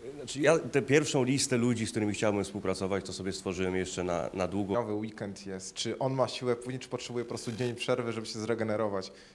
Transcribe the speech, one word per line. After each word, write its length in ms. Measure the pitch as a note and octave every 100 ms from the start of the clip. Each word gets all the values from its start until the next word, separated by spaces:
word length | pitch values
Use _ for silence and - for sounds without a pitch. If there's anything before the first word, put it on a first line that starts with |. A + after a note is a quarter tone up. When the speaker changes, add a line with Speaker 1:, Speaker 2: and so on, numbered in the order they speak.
| A#2 C#3+
Speaker 1:
Znaczy, 240 | B2 C3+
ja 200 | D3 E3
tę 220 | C#3+ C#3
pierwszą 420 | B2+ C#3+ D3 D3
listę 340 | B2 C#3 - B2
ludzi, 300 | A#2+ A2+ A2
z 40 |
którymi 220 | A2 G#2
chciałbym 300 | G2+ A2 G2+
współpracować, 600 | F#2+ G#2 F#2 F#2 F#2+ F#2+ F#2
to 80 |
sobie 180 | F2+ F#2+
stworzyłem 440 | F2+ F#2+ F2+ F#2 F#2
jeszcze 280 | F#2 -
na, 260 | F2+ E2+ B1+
na 140 | - F2+
długo. 260 | F#2+ G2
Speaker 2:
Nowy 200 | A2+ A2
weekend 540 | G#2+ G#2+ - G#2 F#2+ G2
jest. 260 | F#2+ -
Czy 260 | - A#2 A2
on 140 | C3
ma 140 | C3+ A#2+
siłę 280 | - B2 A#2
później, 240 | B2 B2+
czy 100 | -
potrzebuje 360 | B2+ - A#2+ A#2
po 40 |
prostu 220 | A2+ -
dzień 240 | A#2 B2 A#2
przerwy, 360 | - B2+ A#2
żeby 160 | A2+ A2
się 120 | A2
zregenerować? 720 | G#2+ A#2 A2 G#2+ A2 G2 F#2+ - -